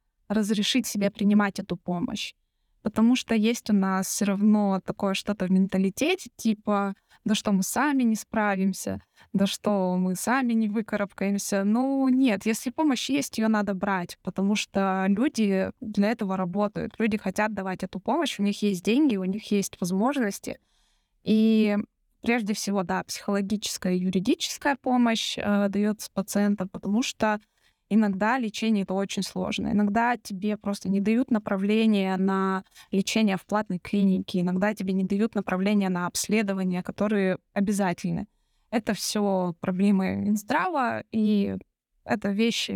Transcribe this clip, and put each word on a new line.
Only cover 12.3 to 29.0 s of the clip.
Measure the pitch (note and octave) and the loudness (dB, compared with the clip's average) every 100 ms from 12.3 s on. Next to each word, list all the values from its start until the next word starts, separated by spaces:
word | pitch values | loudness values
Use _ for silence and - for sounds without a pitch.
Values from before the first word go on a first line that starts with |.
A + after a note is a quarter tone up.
| G3 - | 2 0
если | A3 - | -2 -4
помощь | B3 D#4 B3 - | 0 2 0 0
есть, | C#4 C4+ - | -2 -2 0
ее | A3 | 0
надо | A3 G#3 | 2 0
брать, | F#3+ G3+ F#3+ F3 - | -2 -2 -2 -4 -10
потому | - - G3 G#3 | -8 -2 0 0
что | - - F#3+ F#3+ F#3+ | -2 -2 0 0 0
люди | G3+ C#4+ - G#3+ F#3+ F#3+ - | 2 0 2 2 2 -2 -6
для | A3+ G#3 G3+ | -4 0 0
этого | A#3 G3 F#3+ | 0 -2 -2
работают. | F#3 F#3 G#3 E3+ D#3 - | -2 -2 -2 -4 -8 -2
Люди | A3+ G#3 | -2 -2
хотят | - F#3 G#3+ | -4 -2 -2
давать | G3+ F#3+ F#3 | -4 -6 -6
эту | F#3+ F#3+ | -8 -8
помощь, | - C4+ C#4+ - | -4 -2 -2 -2
у | |
них | G3+ G3+ | -2 0
есть | G#3 F#3 | 0 0
деньги, | F3+ A#3+ D4+ G3+ | 0 2 4 2
у | |
них | F#3 G3+ - | -2 -6 -2
есть | G#3 F#3+ - | -2 -2 -4
возможности. | F3+ F#3+ A3+ C#4+ G#3+ G3 - - _ _ _ _ _ _ | -4 0 0 0 -2 -4 -10 -12 _ _ _ _ _ _
И | - A3 A3 A3 G#3+ G#3 - _ _ _ | 0 4 4 4 2 0 -4 _ _ _
прежде | - A#3+ G#3 | -2 0 0
всего, | G#3 - G3 | -4 -2 -2
да, | F3+ F#3+ | -2 -4
психологическая | - - - G3+ G3 G#3 - - F#3+ | -6 -8 -2 -2 -2 -4 -4 -4 -2
и | F3+ | 0
юридическая | F#3 F#3 G3+ E4 - - D4+ C4 | 0 0 0 0 -2 -4 -2 -2
помощь, | - B3 A#3+ A3 - - | 0 2 2 2 -2 -4
э, | - G3+ G3+ | 0 2 2
дается | G3 G#3 G#3 - | 2 0 -2 -6
пациентам, | - F#3+ G#3 G3+ G#3 F#3 | -6 -2 0 2 2 -4
потому | F3+ - G#3 | -6 -2 0
что | C4+ - A3 G#3+ - _ _ _ - | -2 0 0 0 -6 _ _ _ 0
иногда | G#3 G#3+ F#3+ G#3+ C4 | 2 2 2 0 0
лечение — | A3+ - A3 G#3+ | -2 -2 0 0
это | F#3+ | 0
очень | F#3+ | -2